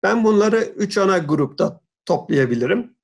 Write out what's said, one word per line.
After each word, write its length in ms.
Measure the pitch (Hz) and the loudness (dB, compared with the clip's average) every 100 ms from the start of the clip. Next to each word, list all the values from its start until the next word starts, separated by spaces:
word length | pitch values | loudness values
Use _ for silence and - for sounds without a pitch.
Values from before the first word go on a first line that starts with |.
Ben 220 | 190 226 | 0 2
bunları 320 | 220 208 214 220 | 2 4 2 0
üç 420 | - - 202 208 | -2 -4 -4 0
ana 200 | 196 185 | 2 0
grupta 640 | 151 147 135 - - - _ _ - | 0 -2 -2 -2 -4 -4 _ _ -4
toplayabilirim. 880 | 165 - 143 127 117 123 208 233 _ | -4 0 0 0 0 -2 -2 -4 _